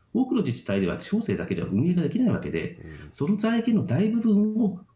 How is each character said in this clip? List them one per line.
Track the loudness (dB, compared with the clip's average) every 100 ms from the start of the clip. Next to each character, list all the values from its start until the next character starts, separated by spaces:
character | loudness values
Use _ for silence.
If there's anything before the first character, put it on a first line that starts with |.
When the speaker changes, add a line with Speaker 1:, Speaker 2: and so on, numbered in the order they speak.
| _
Speaker 1:
多 | -2 0
く | 0
の |
自 | 0 -4
治 | -2
体 | 0
で | 0
は | -2
地 | -2
方 | -2
税 | 0 -2
だ | -2
け | -4
で |
は | 0
運 | 2 2
営 |
が | 2
で | 0
き | 0
な | 0
い |
わ | 0
け | -2
で、 | -4 -6
Speaker 2:
う | -10 -16
ん。 | -16 -16
Speaker 1:
そ | -4 -2
の | 0
財 | 2 0 2
源 | 0
の | 2
大 | 2 2
部 | 2
分 | 2 4 2 2
を | 0 -2 -12